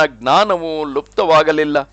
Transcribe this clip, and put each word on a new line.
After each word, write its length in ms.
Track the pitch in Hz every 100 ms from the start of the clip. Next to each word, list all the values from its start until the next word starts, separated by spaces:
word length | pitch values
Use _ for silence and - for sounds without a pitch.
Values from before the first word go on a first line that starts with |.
| 151
ಜ್ಞಾನವು 800 | 113 127 165 208 175 165 156 151
ಲುಪ್ತವಾಗಲಿಲ್ಲ. 920 | 139 - - 180 156 156 151 151 147 139